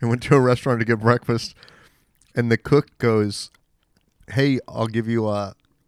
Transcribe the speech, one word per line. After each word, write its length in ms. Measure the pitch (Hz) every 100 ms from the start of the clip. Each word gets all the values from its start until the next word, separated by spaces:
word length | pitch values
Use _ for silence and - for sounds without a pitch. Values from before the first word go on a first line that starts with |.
and 100 | 117
went 120 | 117
to 100 | -
a 60 | 143
restaurant 400 | 127 123 143 120
to 40 |
get 140 | 110 113
breakfast. 560 | 110 120 - 117 - - - - _ _ _ _ _
And 160 | - 120
the 60 | 117
cook 400 | - 143 - -
goes, 520 | 120 110 104 101 - _ _ _ _ _ _ _ -
"Hey, 280 | - 139 127 -
I'll 220 | 117 113
give 180 | 110 113
you, 200 | 117 107
uh, 240 | 104 98 - _ _